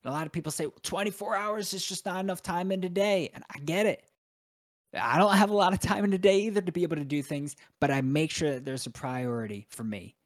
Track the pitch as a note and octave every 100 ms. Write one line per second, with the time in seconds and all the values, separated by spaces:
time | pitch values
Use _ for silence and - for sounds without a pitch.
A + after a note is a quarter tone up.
0 | B2+ C#3+ D#3+ E3+ D#3 - D#3 - - F#3
1 | G3+ F#3+ G3+ G#3 G#3 G#3+ G3+ F#3+ - F#3
2 | - F#3 F#3+ F3+ - F3 F#3 F#3+ F3+ F3+
3 | G3+ G3 D#3+ - - - C#3+ F3 G#3+ D3
4 | _ _ _ _ _ _ _ _ _ -
5 | A2+ C3+ G#3 G3 G3+ G#3 F#3 F#3+ - G3+
6 | G3+ F#3+ F#3+ G3 G#3+ G#3 F3+ E3+ E3+ D#3+
7 | C#3+ D3 C#3 C#3+ C#3+ - - _ C#3 C#3
8 | C3 D3 D#3 - D3+ C3+ C3+ C3 - -
9 | C3+ B2+ B2+ A#2+ A2 G#2 G#2 - A2 G#2
10 | E2+ _